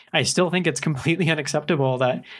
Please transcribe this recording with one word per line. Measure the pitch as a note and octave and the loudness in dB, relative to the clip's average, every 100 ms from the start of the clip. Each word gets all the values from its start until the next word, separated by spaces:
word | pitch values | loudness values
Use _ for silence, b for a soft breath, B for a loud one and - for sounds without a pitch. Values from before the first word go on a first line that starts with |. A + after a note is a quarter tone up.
| B | B
I | E3 | 0
still | B2+ - F3+ | 0 2 2
think | F3+ E3+ | 2 0
it's | D3+ | -2
completely | - C#3+ C3+ E3 E3 | -2 -2 0 0 0
<laughs> | |
unacceptable | D#3 C#3+ D#3 D3+ E3 C3+ B2+ | 0 0 -4 0 2 2 2
that | B2+ - - B | 0 0 -8 B